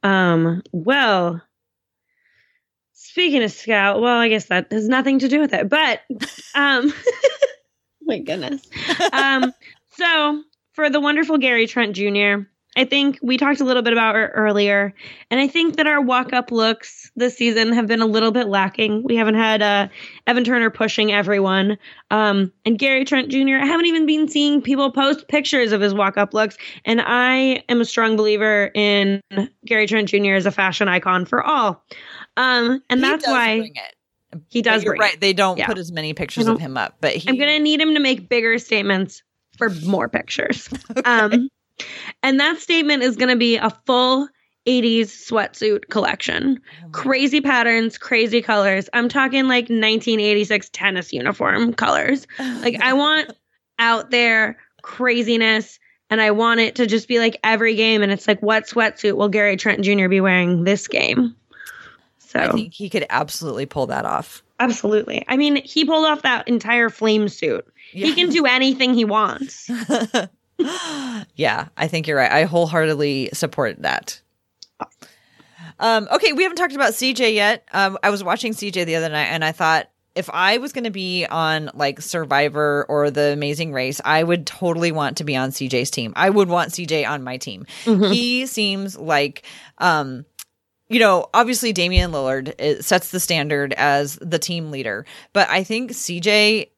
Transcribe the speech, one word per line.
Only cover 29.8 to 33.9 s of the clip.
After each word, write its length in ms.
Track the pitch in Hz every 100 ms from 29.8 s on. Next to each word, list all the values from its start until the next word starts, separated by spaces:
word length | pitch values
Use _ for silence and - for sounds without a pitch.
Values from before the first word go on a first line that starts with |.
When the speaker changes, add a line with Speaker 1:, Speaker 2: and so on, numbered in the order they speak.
| 208
Speaker 1:
Trent 200 | 220 202
Junior 280 | 202 202 196
as 100 | 190
a 60 |
fashion 360 | - 190 170 196
icon 380 | 180 190 185 180
for 180 | -
all. 400 | - 302 214 175 _ - - - - -
Um, 460 | 254 247 233 262 _
and 100 | 254
Speaker 2:
He 60 | 269
Speaker 1:
that's 140 | 311 -
Speaker 2:
does 60 |
Speaker 1:
why 240 | 254 233 220
Speaker 2:
bring 160 | 220 143
it. 640 | 95